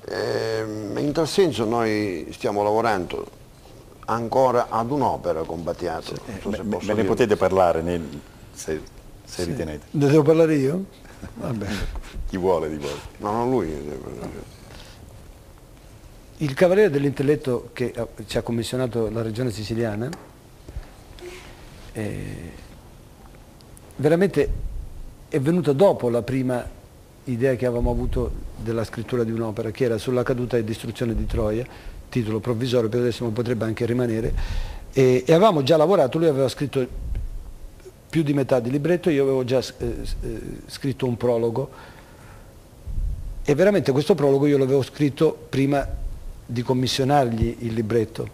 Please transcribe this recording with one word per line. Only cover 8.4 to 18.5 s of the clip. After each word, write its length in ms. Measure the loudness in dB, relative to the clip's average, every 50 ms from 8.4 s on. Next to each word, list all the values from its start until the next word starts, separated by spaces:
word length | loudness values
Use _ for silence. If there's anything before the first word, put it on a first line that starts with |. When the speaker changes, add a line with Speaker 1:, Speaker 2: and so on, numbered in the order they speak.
| -20 -20 -18
Speaker 2:
se, 280 | -12 -8 -6 -6 -6 -8 -14 -20 -20 -20 -20 -20 -20 -18
se 160 | -14 -8 -6 -4
Speaker 3:
Sì. 60 | -4
Speaker 2:
ritenete. 360 | -4 -4 -6 -6 -8 -10 -12 -6
Speaker 3:
Ne 160 | 0 2 4
devo 140 | 6 6 6
parlare 340 | 6 6 6 6 6 4 4
io? 280 | 2 2 0 0 -2 -6 -8 -14 -20 -20 -20 -18 -16 -16 -16 -12
Va 160 | -10 -6 -6 -4
bene. 220 | -4 -4 -4 -4 -4 -4 -6 -6 -8 -10 -10 -10 -8 -8
Speaker 2:
<laughs> 40 | -6
Chi 80 | -4
vuole 320 | 0 2 2 2 2 0 -2
di 80 | -4
voi? 140 | -6 -6 -6 -8 -8 -12 -16 -14
Speaker 1:
No, 140 | -8 -6 -4
no, 140 | -2 0 0 2
lui 160 | 2 0 0
deve 280 | -2 -4 -6 -8 -8 -10
parlare. 600 | -10 -10 -12 -12 -10 -12 -12 -12 -12 -16 -16 -20 -20 -20 -20 -18 -18 -18 -20 -20 -20 -20 -20 -20 -20 -20 -20 -20 -20 -20 -20 -20 -20 -20 -20 -20 -20 -20 -20 -20 -20 -20 -20 -20 -20 -20 -20 -6 -4
Speaker 3:
Il 120 | -4 -2 2
Cavaliere 360 | 4 4 6 6 6 4 4
dell'Intelletto 800 | 4 2 2 2 0 2 2 2 2 2 2 -2 -2 -2 -4 -8 -6
che, 180 | -4 -4 -4 -2
eh, 140 | -6 -8 -8 -8 -14 -12
ci 120 | -4 -4
ha 40 | -4
commissionato 680 | -2 0